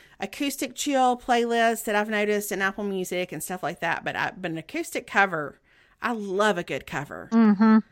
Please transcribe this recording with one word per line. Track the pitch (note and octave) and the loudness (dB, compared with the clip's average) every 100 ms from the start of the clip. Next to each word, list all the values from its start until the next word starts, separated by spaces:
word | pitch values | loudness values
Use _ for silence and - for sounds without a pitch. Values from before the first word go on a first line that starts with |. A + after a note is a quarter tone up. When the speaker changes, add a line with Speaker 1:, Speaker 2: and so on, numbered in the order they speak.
| - _ | -20 _
Speaker 1:
acoustic | G3+ - C#4+ - C4 | -12 -6 -6 -4 -8
chill | - D4 C4+ B3+ B3 | -4 0 4 4 2
playlists | - A#3+ A#3 A#3 A3+ A3+ | 2 2 2 2 2 0
that | - G#3 | 0 0
I've | G#3+ | 0
noticed | G#3+ G#3 G#3 G#3 | 0 0 0 -2
in | F#3+ | -2
Apple | G3 G3 | -2 -2
Music | G3+ F#3+ F#3 F3+ F3+ | -4 -4 -4 -4 -4
and | D#3 | -8
stuff | - F3+ | -8 -6
like | C#3+ F3 | -6 -4
that. | E3+ - | -4 -2
But | D3 G2+ | -4 -4
I, | C3+ - | -4 -4
but | F3 | -8
an | D#3+ | -8
acoustic | - D#4 E4 B3+ - | -8 -8 -6 -8 -2
cover, | G#3+ G3 E3 C#3+ - _ _ _ _ | 2 2 0 -6 -12 _ _ _ _
I | A3 | -6
love | A3+ G3+ F#3+ G#3+ F3 | -4 -4 0 2 0
a | |
good | E3+ C3+ - | -4 -8 -6
cover. | D3 D3 F2 - | -10 -8 -12 0
Speaker 2:
Mm-hmm. | A3+ A3 G3 A3 A3 - | 4 6 6 6 6 4